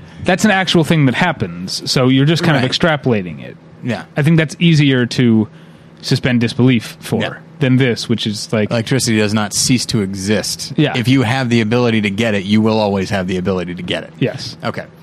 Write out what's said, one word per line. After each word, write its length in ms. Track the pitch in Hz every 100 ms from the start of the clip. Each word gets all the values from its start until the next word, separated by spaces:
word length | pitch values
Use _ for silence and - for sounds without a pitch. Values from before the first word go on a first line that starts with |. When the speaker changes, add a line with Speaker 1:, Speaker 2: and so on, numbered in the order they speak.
| - -
Speaker 1:
that's 220 | - 190 214
an 60 |
actual 320 | 190 185 175
thing 240 | 147 165 135
that 80 | 117
happens. 760 | 180 151 95 87 92 - 135
So 160 | 147 127
you're 200 | 131 143
just 160 | 165
kind 120 | 170 143
Speaker 2:
Right. 80 |
Speaker 1:
of 60 | 123
extrapolating 720 | - 175 151 135 110 87 73
it. 160 | 62 - - -
Speaker 2:
Yeah. 220 | 120 101 - -
Speaker 1:
I 60 |
think 160 | 147 165
that's 180 | 156 -
easier 480 | 170 156 147 131 120
to 420 | - 123 110 107 - - - - -
suspend 360 | - 131 139 123
disbelief 560 | 117 - 127 120 - -
for 200 | - 110
Speaker 2:
Yeah. 200 | 104 - - -
Speaker 1:
than 180 | 135 127
this, 300 | 131 110 -
which 200 | 113 113
is 260 | 104 -
like 160 | 113 104
Speaker 2:
Electricity 480 | 117 110 135 120 110
does 160 | 107
not 220 | 110 104 -
cease 320 | - 123 -
to 140 | 117
exist. 720 | 95 98 95 107 - - - 147
Speaker 1:
Yeah. 180 | 147 123
Speaker 2:
If 120 | 117
you 160 | 135
have 260 | 110 135 123
the 120 | 117
ability 400 | 107 123 120 110
to 100 | 104
get 240 | 98 117 101
it, 80 | 95
you 160 | 107
will 180 | 110 110
always 300 | 104 98 87
have 160 | 98 90
the 100 | 92
ability 360 | 92 92 87
to 80 | 90
get 220 | 90 82
it. 100 | 80 -
Speaker 1:
Yes. 360 | 117 - - -
Speaker 2:
Okay. 220 | 113 - - -